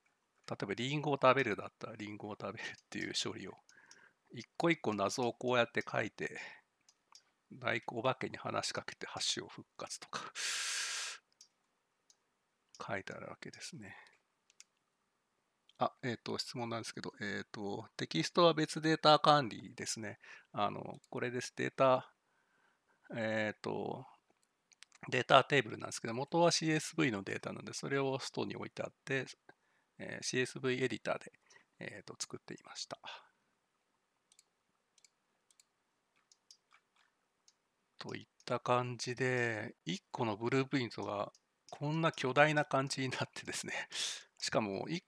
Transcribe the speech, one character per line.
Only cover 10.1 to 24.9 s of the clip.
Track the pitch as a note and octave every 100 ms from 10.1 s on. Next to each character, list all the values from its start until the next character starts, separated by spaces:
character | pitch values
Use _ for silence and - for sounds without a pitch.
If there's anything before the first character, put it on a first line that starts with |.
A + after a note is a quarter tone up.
| - - - - - - - - - - - - _ - _ _ _ _ _ _ - _ _ _ _ _ -
書 | - G2+
い |
て | -
あ | -
る | F2+
わ | -
け | -
で | -
す | - D3+
ね。 | G2 - - _ _ _ _ _ - _ _ _ _ _ _ _ _ _ _ -
あ、 | A#2+ -
え | B2+
っ | A2+
と、 | - A2
質 | - B2+
問 | A#2
な | A#2
ん |
で | G#2+
す |
け | -
ど、 | - -
え | G#2 G2+
っ | -
と、 | A#2 G2+ G2+ G#2+ -
テ | A#2
キ | D#3+
ス | D#3
ト | - E3+
は |
別 | D#3 D#3 D#3+
デ | D#3 D#3+
ー |
タ | D3+ D3+
管 | - D3 A2+
理 | G2+ G2 A#2+
で | -
す | -
ね。 | G#2+ G2+ - - -
あ | A#2 G2+
の、 | G#2 - - -
こ | B2+
れ | B2
で | B2
す。 | - -
デ | B2+
ー |
タ、 | - C3+ B2+ - _ _ _ _ _ _ _ _ _ _ -
え | A2 A2 G#2+
っ | -
と、 | - G#2 G#2 B2 C3 - _ _ _ _ _ _ -